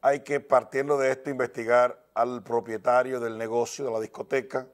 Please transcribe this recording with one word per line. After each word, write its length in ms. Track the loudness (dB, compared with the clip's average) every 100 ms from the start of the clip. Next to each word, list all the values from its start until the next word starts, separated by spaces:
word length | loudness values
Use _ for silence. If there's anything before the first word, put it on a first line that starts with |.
Hay 180 | 0 -2
que, 200 | -2 -4
partiendo 600 | 2 2 2 -4 0 2
de 100 | 2
esto, 220 | 0 -4
investigar 680 | -4 -4 -4 2 4 4 0 _
al 300 | -2 -2 -2
propietario 760 | -2 -4 -2 -4 2 2 2 -2
del 200 | -6 -6
negocio, 460 | -4 -2 -2 -4 -6
de 60 |
la 80 | -4
discoteca. 680 | -6 -10 -4 -4 -2 -6 -8